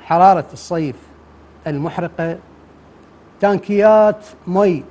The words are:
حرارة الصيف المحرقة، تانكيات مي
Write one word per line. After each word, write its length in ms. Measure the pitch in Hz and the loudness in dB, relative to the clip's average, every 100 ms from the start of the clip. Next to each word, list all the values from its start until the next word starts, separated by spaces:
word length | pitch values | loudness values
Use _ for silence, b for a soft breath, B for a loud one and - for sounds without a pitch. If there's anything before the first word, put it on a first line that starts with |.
حرارة 420 | - 165 190 180 - | -2 4 4 4 -2
الصيف 440 | 127 - 170 147 120 - - _ - _ _ 160 | -14 -8 -6 -6 -10 -18 -20 _ -20 _ _ -10
المحرقة، 720 | 143 160 156 170 - 165 170 - _ _ _ _ _ _ _ _ - | -8 -6 -6 -8 -6 -8 -8 -16 _ _ _ _ _ _ _ _ -2
تانكيات 840 | 202 196 - 202 214 214 214 214 - - - | 0 0 -2 2 4 4 2 0 -10 -18 -6
مي 380 | 185 202 156 - | 0 0 -2 -8